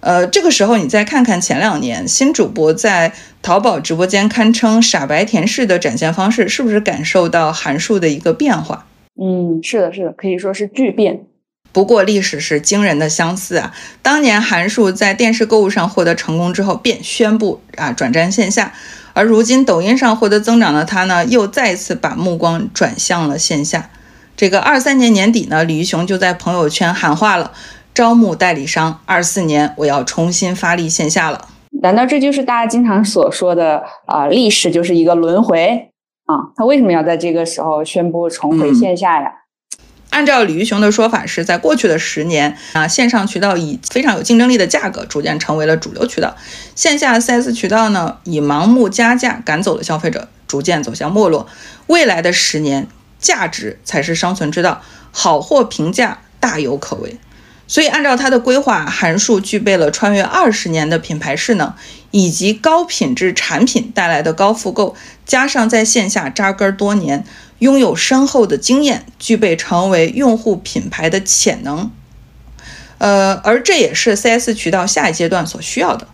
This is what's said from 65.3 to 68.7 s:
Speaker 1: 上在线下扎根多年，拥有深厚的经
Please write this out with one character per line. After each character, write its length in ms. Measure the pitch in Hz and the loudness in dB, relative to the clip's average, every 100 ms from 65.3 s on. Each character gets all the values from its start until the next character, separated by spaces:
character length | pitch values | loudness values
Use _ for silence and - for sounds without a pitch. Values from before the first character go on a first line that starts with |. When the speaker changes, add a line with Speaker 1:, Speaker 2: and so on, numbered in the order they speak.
| 262 269 | 0 2
Speaker 1:
上 180 | 277 220 | 0 2
在 140 | 226 | 2
线 260 | 220 240 196 | 2 0 0
下 200 | 214 147 | -2 -4
扎 240 | - 196 | -2 -2
根 240 | 196 196 196 | 0 -2 0
多 180 | 202 | 0
年， 300 | 208 160 139 - - - - | 0 0 -4 -6 -18 -20 0
拥 180 | 247 269 | 4 4
有 180 | 233 - | 4 0
深 300 | - 262 269 | 0 2 2
厚 200 | 269 208 | 2 2
的 120 | 143 | 0
经 260 | - | 2